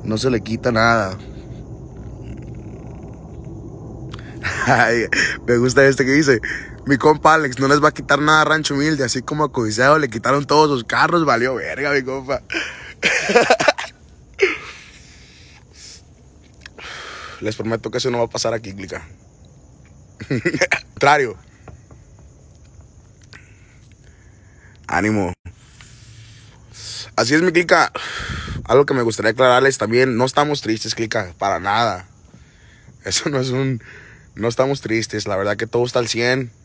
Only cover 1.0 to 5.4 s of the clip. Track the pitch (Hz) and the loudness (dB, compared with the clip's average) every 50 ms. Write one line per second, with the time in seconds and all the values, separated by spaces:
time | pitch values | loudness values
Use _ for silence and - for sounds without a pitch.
1 | 101 95 92 - - - - - - - - - - - - - - - - - | 2 -2 -6 -10 -14 -16 -16 -16 -14 -14 -14 -14 -14 -16 -16 -16 -16 -16 -16 -16
2 | - - - - - - - - - - - - - - - - - - - - | -16 -16 -14 -14 -14 -14 -14 -14 -14 -14 -14 -14 -14 -14 -16 -16 -16 -16 -16 -16
3 | - - - - - - - - - - - 107 104 104 - - 107 107 - - | -16 -16 -16 -16 -16 -16 -16 -16 -16 -14 -16 -14 -16 -16 -16 -16 -16 -14 -14 -14
4 | - - - - - - - - - - - - - - 135 117 120 110 117 117 | -14 -14 -14 -14 -14 -16 -16 -10 -8 -6 -4 -2 0 2 4 4 4 2 2 0
5 | 107 92 - - - - - - | 0 0 0 0 0 -2 -2 -6